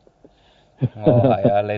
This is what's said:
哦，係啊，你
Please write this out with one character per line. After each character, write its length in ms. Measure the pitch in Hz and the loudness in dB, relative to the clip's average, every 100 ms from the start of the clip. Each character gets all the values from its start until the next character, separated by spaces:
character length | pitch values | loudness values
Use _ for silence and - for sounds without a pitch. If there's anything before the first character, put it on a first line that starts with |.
| _ _ - _ _ _ _ - 123 107 | _ _ -20 _ _ _ _ -8 -8 -4
哦， 180 | 107 123 | 0 2
係 300 | 131 113 - | 2 2 0
啊， 80 | 101 | 0
你 60 | 104 | -2